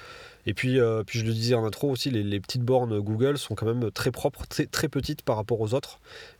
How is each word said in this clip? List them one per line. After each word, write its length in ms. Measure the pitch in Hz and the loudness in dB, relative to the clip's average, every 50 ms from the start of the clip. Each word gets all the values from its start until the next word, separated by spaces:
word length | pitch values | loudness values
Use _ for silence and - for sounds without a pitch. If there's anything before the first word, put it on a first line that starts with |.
| - - - - - - - - - | -18 -18 -18 -18 -20 -20 -20 -8 -4
Et 80 | 107 101 | -2 -2
puis, 260 | - - 127 127 131 | 0 0 2 4 4
euh, 220 | 120 113 110 110 107 | 4 4 4 2 -2
puis 140 | - - 117 | -2 -2 -2
je 80 | 110 | 0
le 60 | 113 113 | 0 0
disais 220 | 110 113 120 123 | 0 2 2 4
en 120 | 117 113 | 4 2
intro 240 | 107 95 - - 143 | 2 0 0 0 0
aussi, 200 | 131 117 - 139 | 0 0 0 0
les, 120 | 127 107 101 | 0 0 0
les 180 | 101 101 101 | 0 0 -2
petites 220 | 92 - - 127 120 | -2 -2 -2 0 2
bornes 360 | 117 131 127 123 117 107 104 | 4 4 4 4 2 0 0
Google 360 | 101 104 110 110 127 139 147 | 0 0 0 2 2 2 2
sont 180 | 135 - - 110 | 0 -2 -6 -4
quand 120 | - 107 | -2 0
même 240 | 110 117 123 120 104 | 0 0 0 0 -2
très 200 | - - - 131 | -2 -2 -2 -2
propres, 360 | 123 - - 147 - - - | -2 0 -2 -2 -2 -4 -10
très, 180 | - - - 151 | -6 -2 -2 -2
très 240 | - - - - 143 | 0 0 -2 -2 -2
petites 320 | - 139 - - 151 - | -2 -2 -4 -4 -6 -4
par 160 | - - 120 | -2 -2 0
rapport 240 | 110 107 - 120 107 | 0 0 0 0 0
aux 140 | 113 107 117 | 0 0 0
autres. 240 | 139 - - - - - - - - - - - | -2 -2 -4 -12 -18 -20 -20 -20 -18 -18 -20 -12